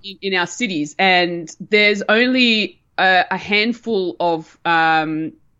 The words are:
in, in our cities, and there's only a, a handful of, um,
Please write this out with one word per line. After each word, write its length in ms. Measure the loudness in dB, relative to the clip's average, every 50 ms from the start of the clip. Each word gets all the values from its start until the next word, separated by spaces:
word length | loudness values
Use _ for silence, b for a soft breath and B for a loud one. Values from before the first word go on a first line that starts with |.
| -8
in, 140 | -16 -14 -10
in 120 | -6 -4 -2
our 100 | -2 -2
cities, 480 | -4 -4 -6 -6 -4 -4 -4 -6 -6 -2 0
and 500 | 2 4 4 4 2 0 -2 -6 -10 -12 -14 -16 -6 0
there's 320 | 2 4 4 4 2 0 0 0
only 720 | 2 2 2 2 2 2 2 2 2 0 -2 -4 -8 _ _ _ _
a, 260 | 0 2 2 4 2 2 0
a 60 | -4
handful 800 | -8 -4 -2 0 0 0 0 -4 -6 -6 -4 -4 -2 -4 -4 -4 -2
of, 380 | -2 -2 -2 -2 -6 _ _ _ -2
um, 640 | 0 2 2 2 2 2 2 0 -2 -4 -6 -6 -8 -10 _ _ _ _ _